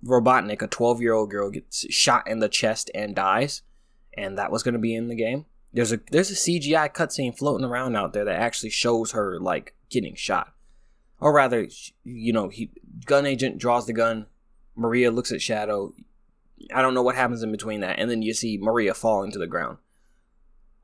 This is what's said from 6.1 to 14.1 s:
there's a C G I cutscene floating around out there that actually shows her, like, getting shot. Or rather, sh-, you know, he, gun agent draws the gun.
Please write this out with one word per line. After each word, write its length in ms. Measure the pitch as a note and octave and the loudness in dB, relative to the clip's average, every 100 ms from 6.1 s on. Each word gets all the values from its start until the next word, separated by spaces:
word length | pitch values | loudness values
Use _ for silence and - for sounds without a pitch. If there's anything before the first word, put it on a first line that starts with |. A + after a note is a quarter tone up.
there's 200 | D3+ F#3 | 0 2
a 40 | |
C 240 | F#2+ - F3 | 0 0 0
G 180 | C#3+ D#3 | 2 2
I 140 | D3+ | 0
cutscene 460 | - D#3 - C3 A#2 | -2 -4 -2 -4 -2
floating 280 | C#3+ C3 | -2 0
around 320 | C3 A#2+ C3 A2 | -2 -2 -2 0
out 160 | F#2+ | 0
there 140 | G#2 G#2 | 0 0
that 140 | F2 | 0
actually 280 | A#2 - A2 | 0 -2 -6
shows 440 | - A#2+ A#2 A2 | -2 2 2 0
her, 280 | A#2 G2+ F2 | -2 -2 -2
like, 340 | F2+ E2 - - - | -2 -2 -4 -20 -6
getting 260 | C3 F#2 | -4 -4
shot. 380 | - - F#2 - _ _ _ _ _ _ - | -6 -4 -2 -4 _ _ _ _ _ _ -2
Or 140 | D3 | 4
rather, 380 | D3 C3 A#2+ G2+ | 6 6 4 -2
sh-, 220 | - - _ | -8 -20 _
you 300 | - A#2+ A2+ | -16 -6 0
know, 160 | A2+ G2 | 0 0
he, 200 | - A2 - - - B2 | -6 -12 -14 -20 -12 2
gun 180 | C#3 | 2
agent 320 | C#3+ C3 C3 - | 4 0 -2 -2
draws 300 | A#2+ A#2+ A#2 | 0 0 0
the 80 | |
gun. 320 | A2+ A#2 | 0 0